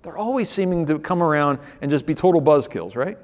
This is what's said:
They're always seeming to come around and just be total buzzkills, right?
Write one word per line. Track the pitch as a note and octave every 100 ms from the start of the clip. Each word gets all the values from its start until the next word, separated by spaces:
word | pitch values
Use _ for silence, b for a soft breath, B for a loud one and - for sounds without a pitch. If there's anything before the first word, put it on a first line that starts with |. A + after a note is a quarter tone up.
They're | - D#3+
always | A3 C4 G#3
seeming | - F#3 F3 D3+
to | D3+
come | D#3 F3+
around | E3+ D3+ C#3+ C#3 B B
and | C#3
just | D3 -
be |
total | D3+ F#3 E3+
buzzkills, | C#3+ D3 B2 G2 E2+ A2
right? | D3+ G#3+